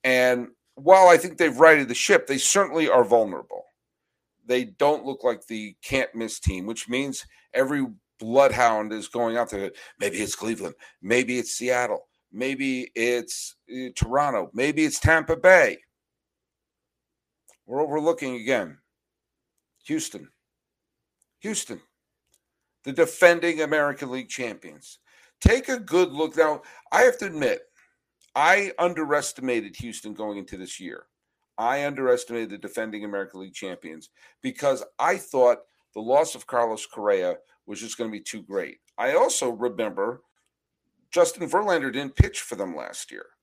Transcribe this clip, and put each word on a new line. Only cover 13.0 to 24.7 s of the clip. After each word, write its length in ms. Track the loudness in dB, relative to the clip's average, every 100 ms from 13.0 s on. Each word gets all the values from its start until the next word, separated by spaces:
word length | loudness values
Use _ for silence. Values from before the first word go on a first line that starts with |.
| -2 -2 -4 -12 -14 _ _
uh, 180 | -14 -12 -6
Toronto. 560 | -2 0 0 -2 -6
Maybe 320 | -4 -2 0 -2
it's 140 | 0
Tampa 360 | 2 2 0 2
Bay. 440 | 6 6 4 0 _ _ _ _ _ _ _ _ _ _ _ _ _ _ _ _ _ _ -10
We're 160 | -4
overlooking 540 | -2 0 0 -2 -6 -6
again. 420 | -2 -2 -2 -12 _ _ _ _ _ _ _ _ _ _ -6
Houston. 440 | -6 -6 -14 -20 _ _ _ _ _ _ _ _ _ _ _
Houston. 420 | -8 -8 -10 -14 _ _ _ _ _ _ _ _ _ _
The 100 | -8
defending 680 | 0 0 6 6 6 0 -2
American 500 | -2 0 0 -4 -8
League 180 | -10 -10
champions. 680 | -10 -10 -10 -18